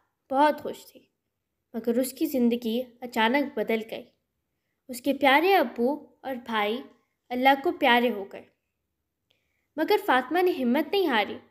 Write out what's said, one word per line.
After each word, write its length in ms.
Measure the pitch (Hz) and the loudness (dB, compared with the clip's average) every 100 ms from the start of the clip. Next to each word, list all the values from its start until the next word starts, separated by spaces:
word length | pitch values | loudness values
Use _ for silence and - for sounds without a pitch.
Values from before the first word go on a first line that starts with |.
| _ _ - | _ _ -6
बहुत 300 | 269 302 294 | 2 2 2
खुश 240 | - - | -6 -14
थी, 160 | - - _ _ _ _ _ _ _ | -18 -20 _ _ _ _ _ _ _
मगर 240 | 233 226 233 | -8 -2 0
उसकी 260 | 262 - 320 | -2 -2 -4
ज़िंदगी 540 | 269 240 240 233 233 247 - | 0 0 0 -2 -4 -6 -12
अचानक 500 | 247 240 220 277 269 - | -10 -2 0 2 -2 -4
बदल 240 | 214 226 214 | -2 -4 -4
गई। 140 | - - _ _ _ _ _ _ _ - | -14 -16 _ _ _ _ _ _ _ -16
उसके 240 | 247 285 | -8 -4
प्यारे 400 | 277 277 277 359 | 0 4 4 6
अब्बू 420 | 381 240 240 240 302 - _ | 4 2 0 -2 -2 -8 _
और 120 | - 254 240 | -12 -12 -6
भाई 280 | 220 208 240 277 _ _ _ - | -4 -2 -4 -10 _ _ _ -10
अल्लाह 240 | 247 262 | 0 2
को 160 | 277 349 | 4 2
प्यारे 340 | 339 269 240 240 | 0 2 4 2
हो 160 | 208 | -4
गए, 200 | 196 - - _ _ _ _ _ _ _ _ _ _ _ _ - | -10 -14 -20 _ _ _ _ _ _ _ _ _ _ _ _ -6
मगर 240 | 320 415 | 0 0
फातिमा 400 | 381 254 254 330 | 2 0 0 0
ने 100 | 370 | 0
हिम्मत 400 | 311 247 269 302 | 0 0 0 0
नहीं 140 | 403 339 | 0 0
हारी। 300 | 226 202 - _ | 0 -2 -6 _